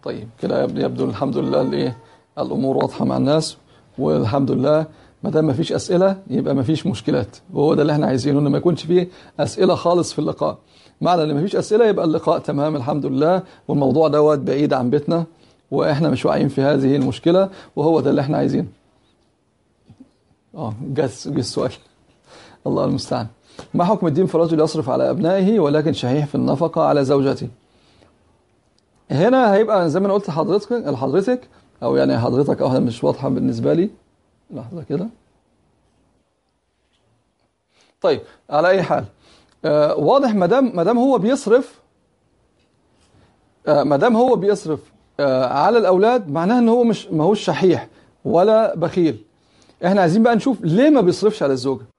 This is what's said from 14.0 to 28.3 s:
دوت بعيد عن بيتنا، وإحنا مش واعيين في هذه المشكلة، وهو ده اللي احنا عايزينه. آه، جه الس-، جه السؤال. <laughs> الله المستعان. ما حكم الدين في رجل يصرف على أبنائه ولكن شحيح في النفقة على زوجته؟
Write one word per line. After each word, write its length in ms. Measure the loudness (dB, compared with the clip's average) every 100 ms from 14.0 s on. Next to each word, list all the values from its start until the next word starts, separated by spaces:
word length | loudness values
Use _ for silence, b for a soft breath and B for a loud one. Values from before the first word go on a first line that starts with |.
| 2
دوت 320 | 4 2 2
بعيد 340 | -2 -2 0
عن 160 | 0 0
بيتنا، 360 | -2 0 -4 -4 b b b _
وإحنا 380 | -4 -2 0 0
مش 160 | 0 0
واعيين 220 | 0 0
في 140 | 0
هذه 340 | 0 2 2 0
المشكلة، 540 | 0 -2 0 2 2 B B -2
وهو 240 | 0 2
ده 100 | 2
اللي 120 | 0
احنا 160 | 0 -2
عايزينه. 300 | 0 -2 -6 -12 _ _ _ _ _ _ _ _ _ _ _ -20 -20 _ _ _ _ -12
آه، 180 | -10 -10
جه 240 | -8 -4 -4
الس-، 220 | -6 -8
جه 120 | -6
السؤال. 320 | -4 -4 -6 -8 _ _ _ _
<laughs> 440 | _ -20 -20 -12 -4
الله 180 | -2 -2
المستعان. 420 | -4 -4 -6 -6 _ B B B
ما 120 | -2 0
حكم 220 | 0 0
الدين 180 | 0 0
في 120 | 2
رجل 220 | 0 2
يصرف 300 | 0 0 -2
على 200 | 0 0
أبنائه 500 | 0 0 2 2 2
ولكن 340 | 2 2 0
شحيح 320 | -2 -2 -2 -2
في 100 | -2
النفقة 460 | -2 0 -2 0
على 240 | 0 2 2
زوجته؟ 420 | 2 0 -4 -8 -14 b b b b b _ _